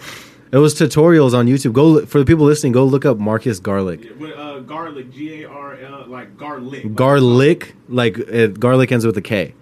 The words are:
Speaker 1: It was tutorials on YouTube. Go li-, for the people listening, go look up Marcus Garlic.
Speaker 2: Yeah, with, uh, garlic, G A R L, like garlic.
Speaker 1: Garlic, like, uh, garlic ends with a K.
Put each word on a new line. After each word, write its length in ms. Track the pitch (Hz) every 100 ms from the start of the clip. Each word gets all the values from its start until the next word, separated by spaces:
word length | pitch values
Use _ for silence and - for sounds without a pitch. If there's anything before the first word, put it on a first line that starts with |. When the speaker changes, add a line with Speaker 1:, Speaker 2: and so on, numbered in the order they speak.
| - - - _ -
Speaker 1:
It 60 | 131
was 160 | 151
tutorials 580 | 151 156 151 165 160 131
on 120 | 123 120
YouTube. 260 | 135 135
Go 140 | 117 160
li-, 200 | 156 -
for 120 | 143
the 60 |
people 200 | 139 165
listening, 280 | 147 151 143
go 120 | 120
look 200 | 135 139
up 140 | 143 110
Marcus 400 | 104 113 127 95
Garlic. 440 | 101 98 95 80
Speaker 2:
Yeah, 80 | -
with, 240 | - 156 147
uh, 220 | 147 139
garlic, 520 | 123 156 165 143 123
G 300 | 135 156 156
A 60 | 147
R 280 | 139 139 127
L, 280 | 135 139 123
like 280 | 127 104 -
garlic. 580 | 147 139 123 135 113
Speaker 1:
Garlic, 800 | 107 131 143 127 123 143 170 - - -
like, 300 | 123 120 101 -
uh, 160 | 117 110
garlic 440 | 98 120 131 127
ends 140 | 123 113
with 100 | 104
a 60 |
K. 320 | - 104 80 -